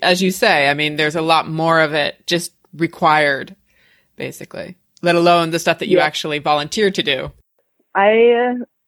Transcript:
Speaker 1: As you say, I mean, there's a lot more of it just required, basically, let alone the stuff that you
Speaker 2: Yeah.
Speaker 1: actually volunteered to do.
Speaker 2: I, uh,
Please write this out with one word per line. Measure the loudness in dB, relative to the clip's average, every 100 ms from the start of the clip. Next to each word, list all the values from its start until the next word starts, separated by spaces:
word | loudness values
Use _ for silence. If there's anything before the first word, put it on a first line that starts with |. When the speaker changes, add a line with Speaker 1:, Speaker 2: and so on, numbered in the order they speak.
Speaker 1:
As | -2 0
you | 0
say, | 0 0 2 2
I | 0
mean, | -2 -2
there's | -2 -2
a |
lot | 0 0 0
more | -2 0 2
of | 2 0
it | -4 -6 -6
just | -6 -6 _ _ -8
required, | -8 0 2 2 2 -2 -8 -18 _ _ _ _ _ -12
basically, | -12 -12 -16 -14 -16 -18 _ _
let | 0 2
alone | 4 4 2
the | -2
stuff | -2 -2
that | 0
you | 2
Speaker 2:
Yeah. |
Speaker 1:
actually | 2 -2 -6 -4
volunteered | -2 -2 -2 -2 0 0
to |
do. | -2 -4 -6 -14 _ _ _ _ _ 2
Speaker 2:
I, | 4 4 4
uh, | 2 0 -4 -10 _